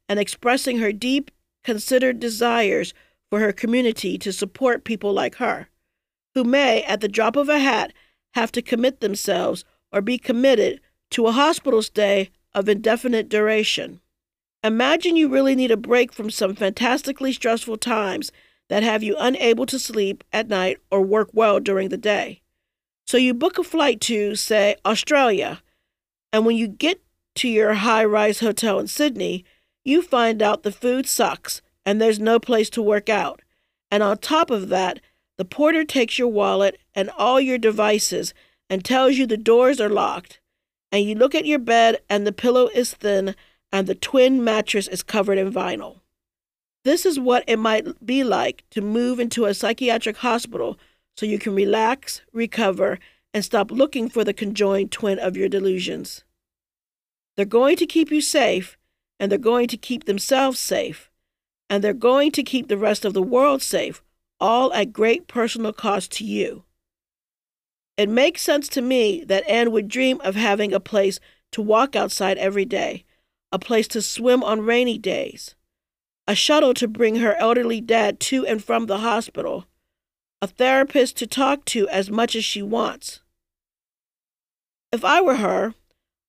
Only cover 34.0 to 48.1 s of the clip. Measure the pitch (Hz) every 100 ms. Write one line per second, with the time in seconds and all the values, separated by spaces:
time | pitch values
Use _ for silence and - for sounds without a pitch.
34 | 202 208 - 311 330 220 190 185 185 -
35 | _ _ _ - 185 - 302 320 311 269
36 | 233 - 240 208 196 190 196 - _ 202
37 | 196 - 233 269 262 254 226 214 214 214
38 | - 175 190 - _ _ - 190 185 262
39 | 262 262 254 214 220 233 254 254 208 208
40 | - - - - _ _ _ _ _ 202
41 | 208 214 262 320 302 294 233 233 226 226
42 | - 202 208 202 247 254 240 214 240 -
43 | 208 196 196 196 _ _ _ 196 196 196
44 | - 269 254 262 233 214 214 208 196 185
45 | - 220 196 196 190 220 185 311 - -
46 | _ _ _ _ _ _ _ _ 254 339
47 | 370 277 254 247 - 226 220 220 - -
48 | 220